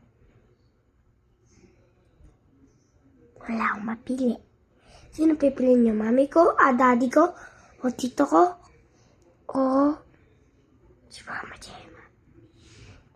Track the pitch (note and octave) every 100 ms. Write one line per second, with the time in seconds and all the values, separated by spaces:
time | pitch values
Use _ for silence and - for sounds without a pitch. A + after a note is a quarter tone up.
0 | _ _ _ _ _ _ _ _ _ _
1 | _ _ _ _ _ _ _ _ _ _
2 | _ _ - _ _ C4+ C4+ _ _ _
3 | _ _ _ - - A3+ A3 G#3 G#3 A3+
4 | - B3+ B3+ A3+ _ _ _ _ _ -
5 | - - D#4+ D4+ C#4 C4+ B3+ B3 A#3 G#3+
6 | G#3+ B3 C#4 E4 F4 - C#4 B3 B3+ B3
7 | B3+ D4+ F4 - - - _ _ B3+ A#3+
8 | B3+ - C#4 D#4 F4+ F4+ - _ _ _
9 | _ _ _ _ - C4+ C4 C4 C#4+ D4+
10 | - _ _ _ _ _ _ _ _ _
11 | _ - - - - - - - - -
12 | - _ _ E4+ - _ - - - -
13 | _